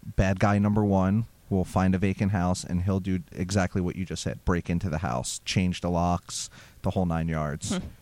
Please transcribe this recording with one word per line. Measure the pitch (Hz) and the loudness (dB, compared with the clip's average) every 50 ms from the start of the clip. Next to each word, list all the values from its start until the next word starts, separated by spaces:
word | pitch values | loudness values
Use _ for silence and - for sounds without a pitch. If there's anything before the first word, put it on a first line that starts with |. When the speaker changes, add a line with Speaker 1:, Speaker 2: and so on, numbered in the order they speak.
| - - - | -16 -4 0
Speaker 1:
bad | - 101 95 98 95 | 0 2 2 2 2
guy | - 104 101 101 | 2 4 4 4
number | 104 104 104 107 107 | 4 4 4 2 4
one | 101 98 95 92 95 101 110 113 - - _ - - | 4 4 4 4 4 2 2 0 -4 -8 _ -6 -2
will | 101 95 90 | 0 0 0
find | - - 98 92 92 92 | 0 0 2 2 4 2
a | |
vacant | 90 98 98 95 - 104 95 | 2 2 0 0 0 0 0
house, | 107 92 87 90 90 - - | 0 0 0 0 0 -2 -4
and | - 87 87 92 | -4 -2 -2 0
he'll | 101 95 95 | 0 0 0
do | 90 95 92 90 78 - | 0 -2 -2 -4 -4 -6
exactly | - - 90 90 98 104 90 90 - 101 | -8 -6 -4 -2 0 0 0 0 0 -2
what | 87 87 - | -2 -2 -4
you | 85 92 | -6 -6
just | - 82 - | -6 -6 -6
said, | - 80 - - - | -6 -6 -6 -4 0
break | - 92 85 - - | 0 0 0 0 0
into | 87 85 - 92 | 0 0 0 -2
the | 73 78 | -2 -2
house, | 85 69 60 64 64 - - - - | -2 -2 -2 -4 -4 -6 -8 -8 -6
change | - - 104 92 90 87 - | -2 0 2 2 2 0 -2
the | - 87 | -2 -2
locks, | 87 85 87 87 87 87 - - - - - - - - - - - - - | 0 2 2 2 0 0 -2 -6 -10 -10 -10 -12 -14 -20 -20 -20 -12 -6 -4
the | 92 | -2
whole | - 98 92 | 0 0 0
nine | 87 80 82 82 | 0 0 0 -2
yards. | 82 80 78 76 73 71 78 - - 208 | -2 -2 -2 -2 -2 -4 -6 -4 -4 -4
Speaker 2:
Hmm. | 180 - - - - | -4 -4 -8 -12 -18